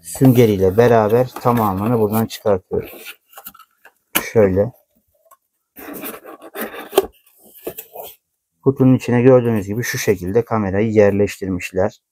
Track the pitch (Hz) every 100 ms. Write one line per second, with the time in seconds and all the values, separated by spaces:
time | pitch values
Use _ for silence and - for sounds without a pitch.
0 | - - 131 120 117 98 95 98 120 117
1 | 104 117 123 - 123 120 107 95 107 120
2 | 104 110 113 - 107 95 _ 92 - -
3 | - - _ - - _ _ _ _ _
4 | _ - - 117 98 92 110 - _ _
5 | _ _ _ _ _ _ _ - - -
6 | - - - - - - - - - -
7 | - _ _ _ - - - - - -
8 | - _ _ _ _ _ 139 131 131 123
9 | - 120 123 127 117 110 95 107 - 127
10 | - 95 90 110 113 113 98 98 113 107
11 | 101 98 101 - 95 92 - 92 98 _
12 | _